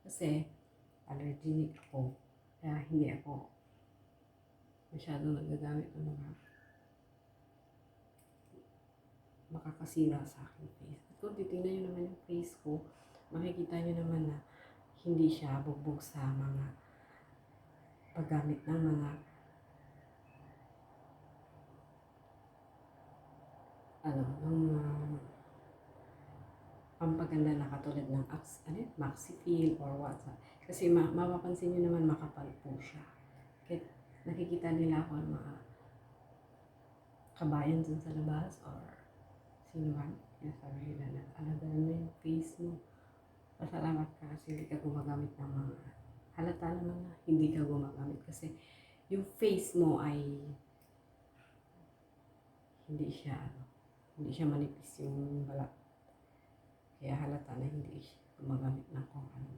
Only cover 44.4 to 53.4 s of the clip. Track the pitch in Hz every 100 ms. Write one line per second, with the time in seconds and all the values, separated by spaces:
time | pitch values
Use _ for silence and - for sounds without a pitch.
44.4 | - 151 151 151 151 147 147 143 147 -
45.4 | 139 139 135 - - - - - - -
46.4 | 170 170 170 180 175 - - - - 156
47.4 | 151 160 147 143 139 - 139 - - 156
48.4 | 156 - - - - - - 196 190 -
49.4 | 220 190 - 175 160 139 147 147 143 143
50.4 | 143 143 - - - - - - - -
51.4 | - - - - - - - - - -
52.4 | - - - - - 151 151 - 143 135